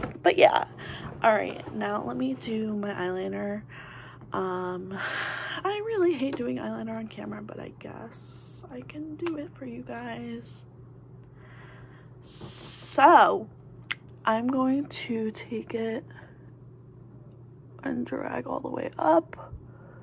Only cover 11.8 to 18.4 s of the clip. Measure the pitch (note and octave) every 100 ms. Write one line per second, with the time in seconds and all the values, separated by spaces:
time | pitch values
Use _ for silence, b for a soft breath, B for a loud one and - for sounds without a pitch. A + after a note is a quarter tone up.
11.8 | B B B B - - - - - -
12.8 | - C#4 D4+ C#4+ F3+ G3+ A3 - - -
13.8 | - - - - A3+ A3 B3 C4+ C4 C#4
14.8 | C#4+ - - A3+ A3 A3 - A3 - A3+
15.8 | A3+ A3+ - B B B B - - -
16.8 | - - - - - - - - - -
17.8 | C#4 B3 - - - -